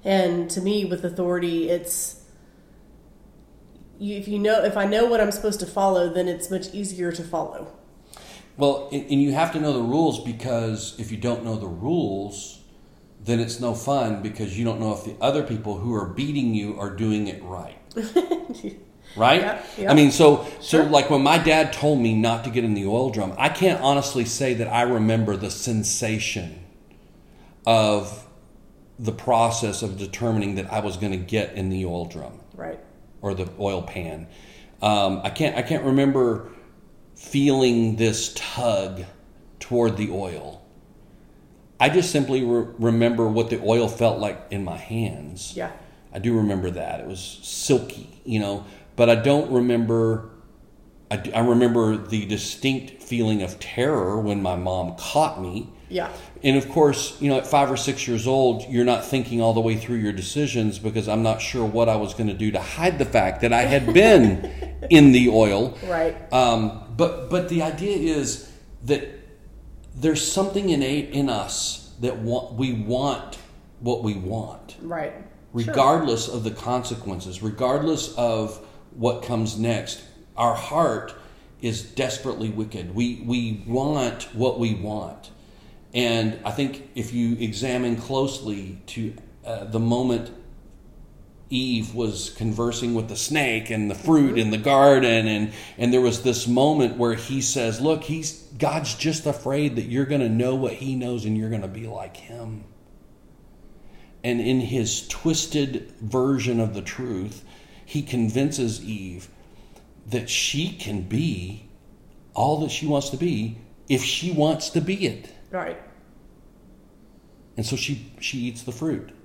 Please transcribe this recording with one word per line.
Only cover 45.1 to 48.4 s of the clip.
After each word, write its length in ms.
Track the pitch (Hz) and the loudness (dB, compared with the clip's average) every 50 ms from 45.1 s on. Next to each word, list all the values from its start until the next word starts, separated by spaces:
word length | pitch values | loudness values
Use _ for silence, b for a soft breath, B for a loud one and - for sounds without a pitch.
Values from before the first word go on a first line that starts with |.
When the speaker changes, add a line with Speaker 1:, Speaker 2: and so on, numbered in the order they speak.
| 78 73 76 73 87 92 - - - | -6 -8 -12 -14 -14 -12 -14 -12 -10
Speaker 1:
Yeah. 160 | - - - - B B B B B B B - | -8 -10 -10 -10 B B B B B B B -12
Speaker 2:
I 40 | 101 | -4
do 160 | 98 120 117 113 | -2 0 2 2
remember 320 | 107 104 98 95 90 90 | 2 2 0 0 -2 -4
that. 300 | 87 90 - 82 80 - | -4 -6 -6 -6 -8 -8
It 60 | - | -8
was 140 | - 95 87 - - - - | -12 -12 -12 -12 -14 -16 -16
silky, 680 | - - - - - - 139 120 - - - - - - - - - | -14 -12 -10 -8 0 2 2 2 2 -4 -14 -16 -18 -18 -20 -18 -8
you 160 | 127 113 107 | -2 -2 -2